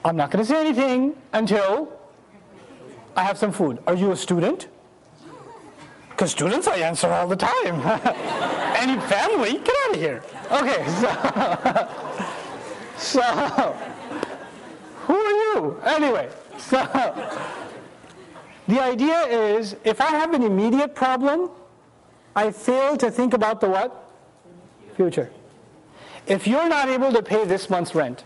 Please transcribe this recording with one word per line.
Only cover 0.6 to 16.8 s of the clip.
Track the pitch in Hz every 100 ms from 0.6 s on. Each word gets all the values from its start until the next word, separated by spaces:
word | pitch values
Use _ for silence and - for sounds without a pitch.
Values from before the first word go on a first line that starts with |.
anything | 311 240 269 254 269 311 -
until | 220 220 208 196 233 302 - - - - - - - - - - - - -
I |
have | 190 196
some | 214
food. | - 160 120 -
Are |
you | 180 196
a | 180
student? | - 175 185 359 - - - - - - - 508 - - - - - - - -
'Cause | 175
students, | - 170 262 370
I | 190
answer | 165 165 175
all | 170 175
the | 185
time. | - 494 359 170
<laughs> | - 220 247 - - - - - - -
Any | 254 254
family? | 277 196 330 415 214 294
Get | - 539
out | 523
of | 339
here." | 160 123 - - -
Okay, | 262 262 208 139
so, | 175 233 156 - 214 233 170 - 214 - - - - - - - - - - - -
<laughs> | - 269
so, | 240 208 277 - 208 - - - - - - - - - - - - - -
who |
are | 370 427
you? | 415 440 392 151 -
Anyway, | 233 311 294 202 127 - - -
so, | - 262